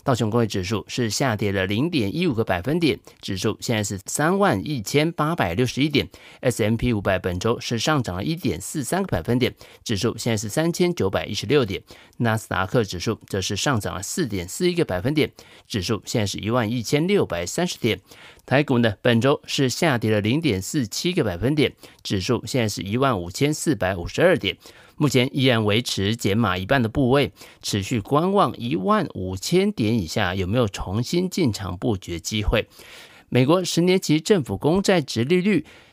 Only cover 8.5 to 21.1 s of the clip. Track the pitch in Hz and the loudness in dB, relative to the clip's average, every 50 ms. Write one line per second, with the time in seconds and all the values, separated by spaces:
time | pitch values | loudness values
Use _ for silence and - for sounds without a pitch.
8.5 | 80 76 - - - 160 120 - - 185 196 185 - 87 80 - 120 127 120 104 | -2 -4 -6 -8 -6 -6 -4 -2 -2 -2 -2 -2 -2 -2 0 0 0 2 0 0
9.5 | - - - - - - - - 113 92 110 113 - - - 123 113 101 110 104 | -2 -4 -14 -20 -20 -14 -8 -4 -2 0 0 -2 -2 -2 -2 -2 -2 -2 -2 -4
10.5 | - 151 160 170 170 - 180 175 170 - - 107 98 90 82 - 107 - - 101 | -2 0 0 0 0 0 0 0 0 0 0 0 0 -2 -4 -4 -6 -6 -2 2
11.5 | 143 147 123 95 92 - - - - - - - _ - 123 117 110 107 - - | 2 2 2 2 -2 -6 -10 -14 -20 -20 -20 -14 _ -2 0 0 0 0 -2 -2
12.5 | 101 92 95 92 - 127 110 98 - 85 - 117 107 - - - - 98 92 - | -2 -2 0 0 2 0 0 0 -2 -6 -4 -4 -4 -4 -6 -6 -4 -4 -4 -2
13.5 | 104 92 - 151 135 107 - 87 85 90 92 - - - 160 113 - 92 85 90 | -4 -2 0 0 0 0 -2 -4 -6 -6 -8 -6 -4 -4 -4 -2 -2 -4 -6 -6
14.5 | - - 180 175 180 170 156 - 92 90 87 127 156 151 123 - - - - - | -4 -2 0 0 2 0 0 0 -2 -2 -2 0 2 2 2 0 -2 -8 -20 -20
15.5 | - - - - - 107 87 104 113 - - - - 123 104 95 - 90 90 104 | -20 -20 -10 -6 -4 -4 -2 -2 -2 -4 -4 -2 -2 0 0 0 -2 -4 -4 -2
16.5 | 117 127 113 104 120 127 107 - 147 147 160 185 208 185 113 - 87 85 87 - | 0 0 0 0 -2 -4 -2 0 0 0 2 2 2 2 2 0 -2 -4 -4 -4
17.5 | - - 175 175 - - - 113 98 - - - - - - - - - _ - | -4 -2 -2 -2 -2 -2 0 0 0 -2 -4 -12 -20 -20 -20 -20 -20 -18 _ 0
18.5 | 123 139 151 - 131 120 117 110 101 - - 127 117 117 110 135 147 - - - | 2 2 2 4 4 4 4 2 2 2 2 4 4 4 4 4 2 2 -2 -4
19.5 | - - 139 127 - - 180 165 131 113 107 110 110 107 101 107 123 156 165 147 | -2 0 0 0 0 0 0 2 2 2 2 2 2 2 2 2 0 2 2 0
20.5 | 98 92 92 - - 156 120 101 - - - 175 | 0 0 -2 -2 -2 -2 -2 -2 -4 -4 -4 -2